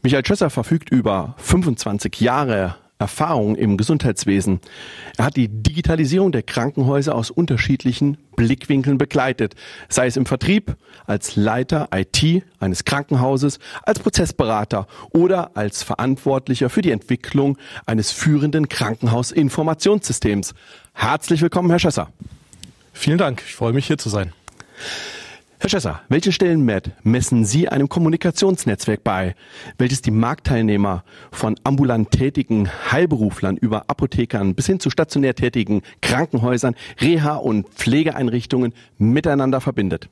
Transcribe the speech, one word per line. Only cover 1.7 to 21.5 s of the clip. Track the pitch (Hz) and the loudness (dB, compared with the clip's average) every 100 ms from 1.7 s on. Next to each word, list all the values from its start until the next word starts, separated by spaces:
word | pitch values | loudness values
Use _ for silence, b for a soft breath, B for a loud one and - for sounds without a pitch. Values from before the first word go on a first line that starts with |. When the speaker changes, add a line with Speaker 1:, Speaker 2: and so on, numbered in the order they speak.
| 117 113 101 95 - | -2 -4 -4 -4 0
Speaker 1:
Jahre | 117 131 139 104 92 90 _ _ | 2 2 0 0 -2 -4 _ _
Erfahrung | 101 - 156 147 104 110 | -6 -2 0 0 0 0
im | 110 101 | 0 2
Gesundheitswesen. | 110 151 123 98 - 98 95 92 B B B B B - | 2 2 0 0 0 2 2 -2 B B B B B -2
Er | 123 | -2
hat | 135 | 0
die | 113 | -2
Digitalisierung | 107 110 151 - 160 143 175 190 | 0 -2 0 0 2 2 2 2
der | 117 | 0
Krankenhäuser | - - 120 143 131 139 143 117 | -2 -2 -2 0 2 2 0 -2
aus | 113 | -2
unterschiedlichen | - 170 123 - 135 131 120 143 143 _ - | 0 0 0 0 0 0 0 0 -2 _ 0
Blickwinkeln | 117 139 - 139 135 139 | 2 0 0 0 2 2
begleitet, | 143 143 131 127 107 - B B B | 2 2 0 0 -4 -4 B B B
sei | - 127 | 0 0
es | 135 | 0
im | 127 | -2
Vertrieb, | 135 - 208 - - B B - | 0 2 0 0 -12 B B -6
als | 104 - - | -4 -2 0
Leiter | 104 117 131 156 151 | 0 0 0 -2 -2
I | 95 95 | -4 -4
T | - 156 180 - _ | -2 0 0 -2 _
eines | 95 90 - | -4 -4 -4
Krankenhauses, | 139 143 135 127 135 143 - B B | -4 0 0 2 2 0 -2 B B
als | - 214 | -2 0
Prozessberater | 226 - 170 - 120 110 107 107 95 B B | 0 0 -2 -2 -2 -2 -2 -4 -6 B B
oder | 165 180 185 170 - | 2 2 2 -2 -4
als | 104 - | -6 -6
Verantwortlicher | - - 127 135 - 135 - 131 127 | -8 -4 -2 0 0 -2 -2 -2 0
für | - | 2
die | 180 | 0
Entwicklung | 110 - 123 - 143 139 139 B B - | -2 -2 -4 -2 0 0 -2 B B -4
eines | 110 104 | -2 -2
führenden | - 156 147 151 156 147 | -2 0 2 2 0 -2
Krankenhausinformationssystems. | - 110 113 120 113 123 - 143 - 156 156 196 208 - 113 113 101 95 - B B B | -2 -4 -2 0 0 0 0 0 0 -2 0 2 2 0 -2 0 0 -4 -12 B B B
Herzlich | - 107 151 - 165 | -4 -2 -2 0 2
willkommen, | 165 | 2